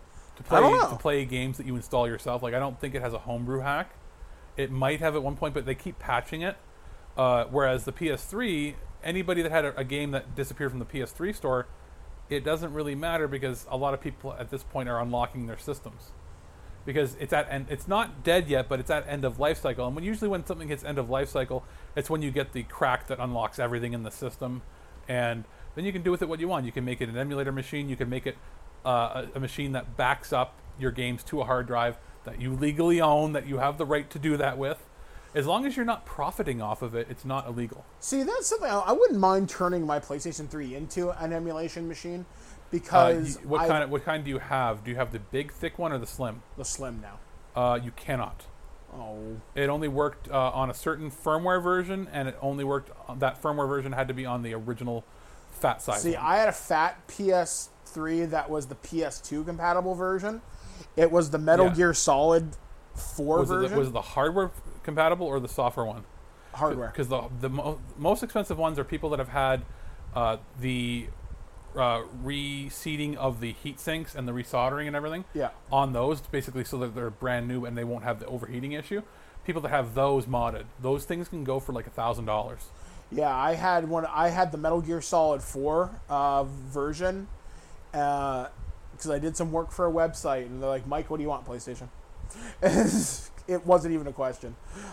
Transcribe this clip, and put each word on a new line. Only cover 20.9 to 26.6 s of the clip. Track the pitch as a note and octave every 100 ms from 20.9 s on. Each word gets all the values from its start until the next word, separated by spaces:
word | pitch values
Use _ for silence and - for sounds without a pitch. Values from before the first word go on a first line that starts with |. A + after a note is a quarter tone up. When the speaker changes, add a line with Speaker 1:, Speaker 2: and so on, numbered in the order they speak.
| C#3+
Speaker 1:
of | A#2+
life | C3+ C#3
cycle, | C#3+ B2+ B2+ - - - -
it's | C3
when | D#3
you | D3
get | C3 C3+
the | B2+
crack | A2 - C#3 B2 -
that | B2+
unlocks | B2 A#2+ G#2+ -
everything | A#2+ A#2+ A#2+
in | A#2
the | A2
system. | - B2+ - B2+ B2+ - - - - -
And | B2 A#2+ A2+ A2 - -
then | - F#3+
you |
can | F#3
do | F3
with | F3
it | E3+
what | D#3+
you | E3+
want. | E3+